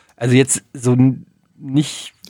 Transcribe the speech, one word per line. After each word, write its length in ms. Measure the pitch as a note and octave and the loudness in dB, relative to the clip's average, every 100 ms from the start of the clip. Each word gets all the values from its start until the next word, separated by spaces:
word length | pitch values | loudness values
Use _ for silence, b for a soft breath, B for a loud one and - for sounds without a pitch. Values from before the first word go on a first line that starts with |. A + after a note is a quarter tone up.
| b _ | b _
also 180 | B2 | 2
jetzt 280 | B2+ A#2+ - - | 2 2 -2 -8
so 200 | C#3 B2 | -6 0
n-, 340 | B2 C3 B2+ - _ _ _ | 2 2 0 -8 _ _ _
nicht 540 | C#3 C#3 C#3+ - - - - | -4 -2 -2 -8 -18 -20 -12